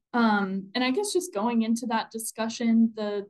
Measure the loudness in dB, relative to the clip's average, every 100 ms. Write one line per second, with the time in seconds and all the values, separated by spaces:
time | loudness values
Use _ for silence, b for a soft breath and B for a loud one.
0 | _ 2 4 2 0 -4 -6 -2 0 0
1 | 0 -2 -2 -2 0 0 0 0 -2 -4
2 | -4 -8 -8 -6 -6 -2 2 4 4 2
3 | -4 -4 -8